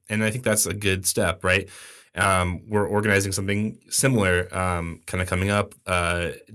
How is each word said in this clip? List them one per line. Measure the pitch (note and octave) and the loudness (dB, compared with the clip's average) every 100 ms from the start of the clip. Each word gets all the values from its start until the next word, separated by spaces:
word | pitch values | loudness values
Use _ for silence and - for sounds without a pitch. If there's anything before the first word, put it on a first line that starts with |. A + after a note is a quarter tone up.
| - | -6
And | G#2+ | -2
I | A2 | 0
think | B2 | 0
that's | A2+ G#2+ - | 0 0 0
a | |
good | G2+ G2 F#2+ F#2+ | -2 0 0 0
step, | - F2+ E2 | 0 0 0
right? | F#2 F#2+ F#2+ - - - - | 2 0 0 -12 -20 -20 -12
Um, | - G2 F#2 F2+ F2+ - | 0 2 2 0 -4 -4
we're | G#2 F2+ | -2 0
organizing | G#2 G#2+ G2 G2 | 0 2 2 2
something | F#2 G2 G2+ G#2+ - _ | -2 -2 -2 -2 -6 _
similar, | - C3+ A#2+ F#2 F2+ F2+ F#2 | -2 2 2 4 2 0 -4
um, | F#2 F2 E2+ E2 - | -2 -2 -4 -10 -8
kinda | F#2 F2+ | -4 -2
coming | F#2 G2 | 0 2
up, | G2+ G2+ - - | 0 0 -6 -4
uh, | F2+ E2+ F2 E2+ - - | -2 0 -2 -4 -6 -16